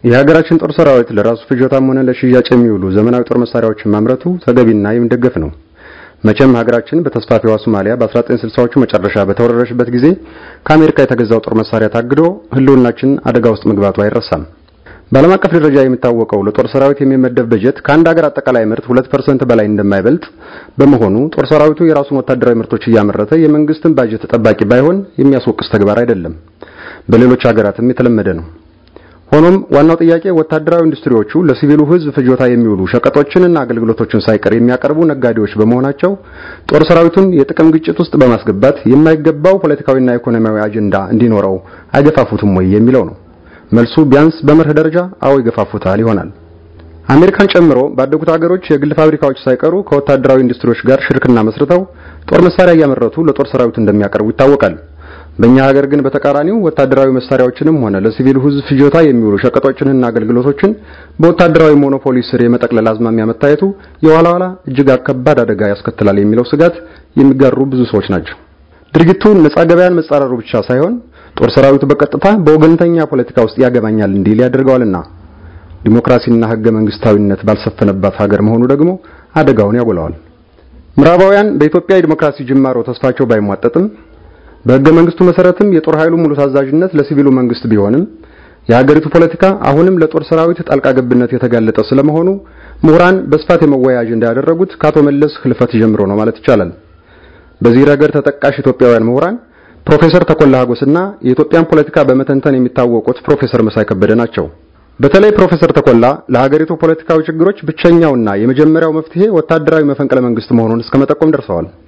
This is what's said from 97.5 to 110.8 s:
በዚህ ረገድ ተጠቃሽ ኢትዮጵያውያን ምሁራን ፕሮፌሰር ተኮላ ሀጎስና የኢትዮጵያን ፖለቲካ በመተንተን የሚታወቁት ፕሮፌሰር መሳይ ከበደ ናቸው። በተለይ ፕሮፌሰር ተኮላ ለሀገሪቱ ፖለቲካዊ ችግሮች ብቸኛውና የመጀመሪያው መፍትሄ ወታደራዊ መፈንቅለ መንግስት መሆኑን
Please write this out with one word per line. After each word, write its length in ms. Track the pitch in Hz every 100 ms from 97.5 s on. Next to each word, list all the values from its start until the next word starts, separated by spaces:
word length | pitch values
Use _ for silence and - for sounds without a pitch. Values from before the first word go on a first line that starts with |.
| _
በዚህ 240 | 120 120
ረገድ 280 | 143 143 147
ተጠቃሽ 420 | 147 147 143 139 143
ኢትዮጵያውያን 480 | 139 123 127 117 110
ምሁራን 300 | 123 165 233 _ _ _ - -
ፕሮፌሰር 360 | 151 165 175
ተኮላ 300 | 170 156 143 131
ሀጎስና 420 | 123 117 135 160 190 208
የኢትዮጵያን 440 | 127 123 151 165 160
ፖለቲካ 320 | 160 151 -
በመተንተን 520 | 135 131 131 139 147 131
የሚታወቁት 640 | 123 - 123 117 107 127
ፕሮፌሰር 400 | - 143 127 120
መሳይ 220 | 110 113
ከበደ 300 | 104 95 104
ናቸው። 320 | 110 117 - 76 - _ _ _ _
በተለይ 300 | 139 190 214
ፕሮፌሰር 380 | 208 185 165 165
ተኮላ 340 | 151 139 120 120 147 -
ለሀገሪቱ 440 | 123 135 151 156 165
ፖለቲካዊ 440 | 165 160 - 160
ችግሮች 360 | 156 160 175 202
ብቸኛውና 640 | 151 160 175 170 165 127 107 98
የመጀመሪያው 560 | 113 131 156 160 165
መፍትሄ 320 | 156 156 170 208
ወታደራዊ 540 | 185 - 165 151 160
መፈንቅለ 340 | 147 139 143 127
መንግስት 300 | 123 113 -
መሆኑን 300 | 117 113 117